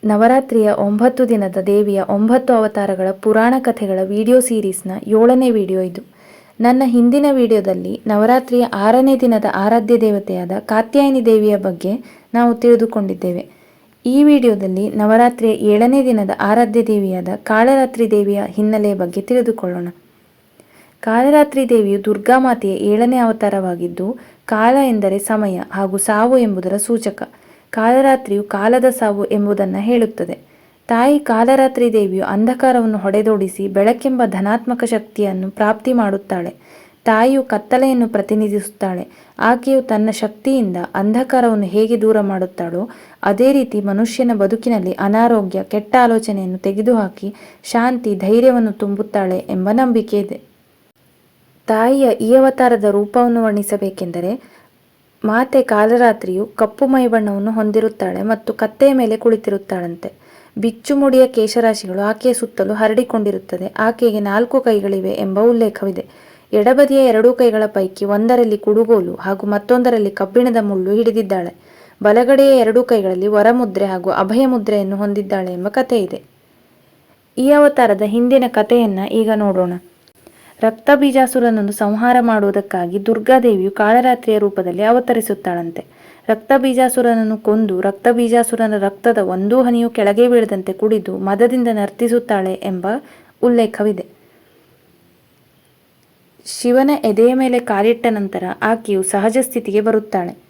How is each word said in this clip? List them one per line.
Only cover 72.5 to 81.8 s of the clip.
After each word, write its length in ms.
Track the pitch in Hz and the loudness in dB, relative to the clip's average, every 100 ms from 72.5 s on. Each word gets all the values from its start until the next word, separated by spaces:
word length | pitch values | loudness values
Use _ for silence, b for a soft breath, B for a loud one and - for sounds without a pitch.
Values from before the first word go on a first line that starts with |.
| 262 | 4
ಎರಡೂ 240 | 220 220 | 4 2
ಕೈಗಳಲ್ಲಿ 440 | 247 233 190 185 196 | 2 0 0 -2 -2
ವರಮುದ್ರೆ 600 | 208 214 240 240 185 196 | 2 2 2 0 -2 -4
ಹಾಗೂ 240 | 185 185 | -4 -4
ಅಭಯ 360 | - 190 220 262 | -2 0 0 0
ಮುದ್ರೆಯನ್ನು 500 | 254 208 208 190 196 | 0 -2 -2 -2 -4
ಹೊಂದಿದ್ದಾಳೆ 560 | 208 202 196 202 185 | -4 -4 -4 -4 -6
ಎಂಬ 160 | 180 190 | -6 -6
ಕಥೆ 340 | 208 262 233 | -4 -2 -2
ಇದೆ. 200 | 190 - - _ _ b b b b b b b _ - | -4 -8 -16 _ _ b b b b b b b _ -4
ಈ 120 | 262 | 2
ಅವತಾರದ 520 | 294 294 285 233 202 | 4 4 4 2 2
ಹಿಂದಿನ 420 | 208 226 247 269 247 | 0 0 2 2 2
ಕಥೆಯನ್ನ 500 | 240 214 240 226 190 | -2 2 2 2 -2
ಈಗ 320 | 196 226 220 214 | -4 -2 0 0
ನೋಡೋಣ. 360 | 208 185 180 180 - _ b b b b b b | 0 0 -2 -4 -12 _ b b b b b b
ರಕ್ತಬೀಜಾಸುರನನ್ನು 1080 | 220 226 - 285 277 262 254 254 240 220 202 | -2 -2 0 2 4 2 0 2 0 0 -4
ಸಂಹಾರ 440 | 202 | -4